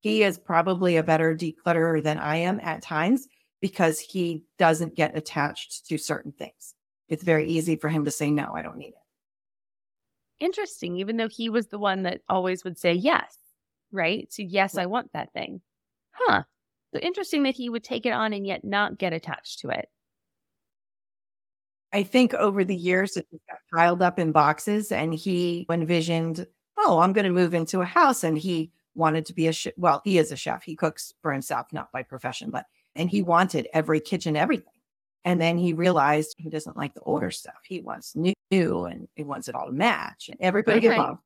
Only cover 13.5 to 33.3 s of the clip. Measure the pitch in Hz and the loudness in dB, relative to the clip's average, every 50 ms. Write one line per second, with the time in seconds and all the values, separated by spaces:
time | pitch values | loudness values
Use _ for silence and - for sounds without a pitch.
13.5 | _ _ _ _ _ _ _ _ - 190 170 165 190 220 - - - - 208 180 | _ _ _ _ _ _ _ _ -4 -2 0 0 0 -2 -6 -10 -12 -10 -10 -2
14.5 | 175 196 190 190 - 190 180 180 202 247 - - _ 151 - - _ - - - | 0 0 0 2 0 -4 -4 -2 -2 -4 -6 -6 _ -10 -10 -8 _ -10 -10 -10
15.5 | - 180 _ _ _ _ _ _ _ _ _ _ _ - 508 466 - - - _ | -12 -16 _ _ _ _ _ _ _ _ _ _ _ -2 0 2 2 2 0 _
16.5 | _ _ _ _ _ _ _ _ - - - 349 370 427 392 - - 302 277 269 | _ _ _ _ _ _ _ _ -10 -4 -4 -4 -4 -4 -6 -2 -2 0 0 0
17.5 | 262 254 247 240 226 233 220 - 254 233 208 254 220 247 220 214 214 202 196 190 | -2 -4 -6 -8 -8 -8 -8 -6 -8 -4 -4 -2 -2 -2 -2 -2 -4 -4 -6 -6
18.5 | 185 - - 208 202 202 208 - - - 196 180 165 165 - - 135 - _ - | -6 -6 -6 -4 -2 0 0 -2 -2 -4 -4 -4 -4 -6 -6 -8 -10 -10 _ -16
19.5 | - - - - - - - _ _ _ _ _ _ _ _ _ _ _ _ _ | -18 -12 -8 -6 -6 -6 -6 _ _ _ _ _ _ _ _ _ _ _ _ _
20.5 | _ _ _ _ _ _ _ _ _ _ _ _ _ _ _ _ _ _ _ _ | _ _ _ _ _ _ _ _ _ _ _ _ _ _ _ _ _ _ _ _
21.5 | _ _ _ _ _ _ _ _ - 202 202 190 - 254 254 233 - - 196 208 | _ _ _ _ _ _ _ _ -2 -2 -2 2 4 4 4 4 4 2 0 2
22.5 | 196 202 190 180 202 180 170 180 180 185 196 196 - 185 - _ - 160 _ _ | 2 2 0 0 0 -2 0 0 2 2 0 0 -4 -8 -10 _ -16 -20 _ _
23.5 | - - _ _ - 165 170 175 175 175 185 175 175 185 175 160 151 156 151 147 | -20 -20 _ _ 2 4 6 6 6 4 2 2 2 2 0 4 4 6 6 6
24.5 | 156 - - - 208 214 208 - - - 147 160 165 156 - 196 185 175 180 175 | 2 0 -2 -2 -2 -2 -2 -2 -2 -2 -2 -2 -4 -4 -2 -2 0 0 0 0
25.5 | 170 170 180 - 170 170 165 156 175 170 160 170 170 165 165 165 165 170 180 - | -2 -4 -4 -2 -2 -2 0 2 0 0 2 0 0 0 0 -2 -4 -6 -10 -12
26.5 | _ _ _ _ _ - 415 - 180 160 170 190 190 214 202 190 175 180 180 170 | _ _ _ _ _ 0 2 4 6 6 6 6 4 4 2 4 4 4 4 4
27.5 | 170 170 165 - - 190 180 180 - 349 339 277 247 - - 165 160 156 156 190 | 2 0 -2 0 -2 -2 -2 0 4 6 6 6 6 4 2 0 0 0 0 -2
28.5 | 175 165 160 170 _ _ _ _ _ - 165 156 156 160 156 - 175 - 165 160 | -2 -2 -4 -6 _ _ _ _ _ 2 2 2 2 2 -2 -4 -4 0 0 0
29.5 | 160 - - - - - 175 170 139 - - 208 185 175 151 156 143 139 - - | 0 0 -6 -8 -8 0 2 2 2 2 2 2 4 4 4 2 -2 -8 -6 -6
30.5 | - - - - 156 - - 156 156 - - - - _ _ 160 139 135 135 - | -6 -6 -8 -12 -8 -4 -4 -4 -4 -4 -16 -16 -16 _ _ -4 -4 -4 -4 -4
31.5 | 147 123 - _ - 156 - - - 131 131 _ - 127 - 135 123 - - - | -6 -6 -6 _ -10 -12 -12 -10 -10 -12 -10 _ -14 -10 -10 -10 -10 -8 -10 -8
32.5 | - 135 - _ _ _ _ _ _ - 165 180 185 208 190 175 | -8 -8 -10 _ _ _ _ _ _ -4 -4 0 0 0 2 4